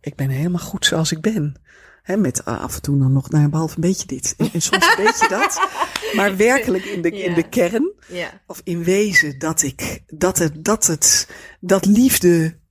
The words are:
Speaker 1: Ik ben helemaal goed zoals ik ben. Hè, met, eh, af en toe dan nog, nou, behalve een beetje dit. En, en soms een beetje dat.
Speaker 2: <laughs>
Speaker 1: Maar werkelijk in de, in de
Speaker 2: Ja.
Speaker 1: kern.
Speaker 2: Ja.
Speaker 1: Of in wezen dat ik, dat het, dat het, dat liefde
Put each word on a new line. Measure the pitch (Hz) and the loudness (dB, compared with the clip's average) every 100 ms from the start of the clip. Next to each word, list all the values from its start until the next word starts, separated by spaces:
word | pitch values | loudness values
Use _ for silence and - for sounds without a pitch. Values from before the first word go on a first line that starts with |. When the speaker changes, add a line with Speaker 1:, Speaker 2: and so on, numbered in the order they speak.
Speaker 1:
Ik | 147 - | -12 -6
ben | 135 | -4
helemaal | 131 170 175 - | -2 -2 -2 -4
goed | 202 - | -2 0
zoals | - 160 | 0 -2
ik | 160 | -2
ben. | 214 220 147 139 _ - - _ | -2 -2 -4 -6 _ -20 -20 _
Hè, | - 196 | -4 0
met, | 175 - | 0 -2
eh, | - 117 | -6 -6
af | - - | -6 -6
en | |
toe | - 139 | -2 2
dan | 131 | 4
nog, | 135 131 | 2 2
nou, | 156 147 | 2 4
behalve | 156 160 160 | 2 -4 -2
een | |
beetje | 170 190 - | -2 -2 -6
dit. | 135 - - | -6 -6 -2
En, | 226 | -2
en | 170 | -2
soms | - 349 339 440 | -2 2 2 4
een | |
beetje | 427 440 440 | 2 2 0
dat. | 196 392 - | 0 -2 -2
Speaker 2:
<laughs> | 381 - - - 440 202 | -4 -4 -6 -6 -4 0
Speaker 1:
Maar | 202 190 | 0 2
werkelijk | 220 262 233 185 196 | 2 2 0 -4 -4
in | 196 | -4
de, | 165 202 | -4 -4
in | 185 | -2
de | 170 | -2
Speaker 2:
Ja. | 165 | 0
Speaker 1:
kern. | 240 175 220 330 415 - | 0 0 0 -2 -6 -14
Speaker 2:
Ja. | 180 160 - _ | -10 -10 -14 _
Speaker 1:
Of | 185 | -12
in | - 170 | -6 -2
wezen | 170 196 214 175 147 135 | 0 2 2 2 0 -4
dat | 156 160 | -2 -2
ik, | 139 - - - _ | -2 -4 -10 -10 _
dat | 156 180 185 | 0 0 2
het, | 165 156 165 | -2 0 -2
dat | 220 - | 0 0
het, | 156 - - - - - - | 2 2 2 -2 -14 -20 -14
dat | 180 190 196 | 2 2 6
liefde | 208 254 - 180 170 160 - _ | 6 6 6 4 4 2 -4 _